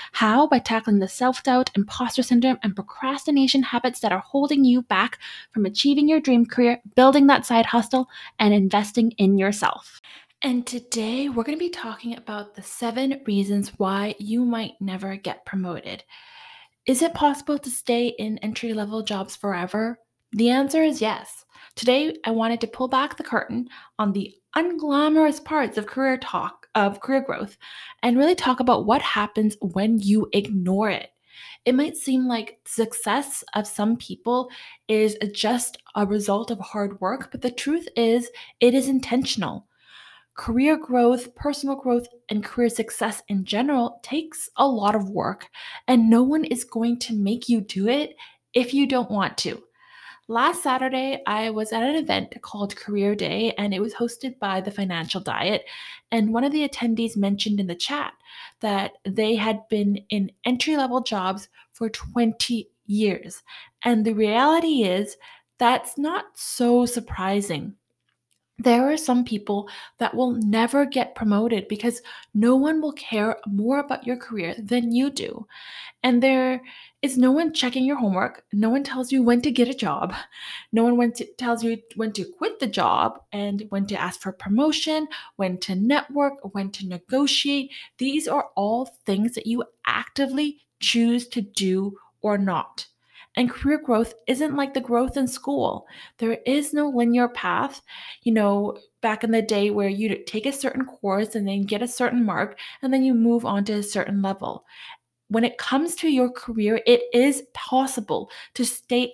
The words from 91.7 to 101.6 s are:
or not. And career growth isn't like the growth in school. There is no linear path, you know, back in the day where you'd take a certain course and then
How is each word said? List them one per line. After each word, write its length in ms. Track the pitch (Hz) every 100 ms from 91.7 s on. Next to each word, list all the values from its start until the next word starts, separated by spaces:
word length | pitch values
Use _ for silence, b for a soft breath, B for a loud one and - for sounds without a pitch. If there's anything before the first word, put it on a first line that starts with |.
| 185 196 196 B _
or 160 | 214 202
not. 500 | 196 165 - - - _ b b b -
And 140 | 247
career 280 | - 269 302
growth 380 | 294 220 233 - -
isn't 280 | 262 302 285
like 180 | 277
the 80 | 277
growth 340 | 247 240 254 262
in 120 | 254
school. 580 | - - 277 147 95 B B B -
There 220 | 226 226 -
is 260 | 285 285
no 160 | 294 294
linear 400 | 247 233 240 240
path, 500 | 240 185 175 269 - B B B B
you 100 | 240
know, 460 | 220 202 202 208 208 - _
back 220 | 226 214
in 80 | 226
the 120 | 226
day 260 | 220 208 202
where 180 | 208 202
you'd 380 | 196 214 - -
take 220 | 214 262
a 40 |
certain 320 | 277 269 -
course 520 | 262 - 202 190 214 220
and 120 | 202
then 160 | 196